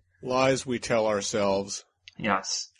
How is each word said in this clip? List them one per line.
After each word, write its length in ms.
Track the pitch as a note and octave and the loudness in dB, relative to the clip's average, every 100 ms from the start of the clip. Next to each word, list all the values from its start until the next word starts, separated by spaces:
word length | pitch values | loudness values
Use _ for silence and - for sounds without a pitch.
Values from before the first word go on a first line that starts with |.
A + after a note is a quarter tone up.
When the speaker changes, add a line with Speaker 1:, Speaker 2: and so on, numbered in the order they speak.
| _ _ | _ _
Speaker 1:
Lies 420 | B2+ B2+ C3+ C3 C3+ | -2 2 4 2 -2
we 140 | A#2 | -4
tell 260 | - A#2 G#2+ | 0 2 2
ourselves. 800 | G2+ G2 G#2+ G2+ G2 G2+ - - _ - - | 0 -2 0 2 2 -2 -10 -14 _ -20 -6
Speaker 2:
Yes. 540 | G#2+ G2 - - - | -2 -2 -2 -8 -8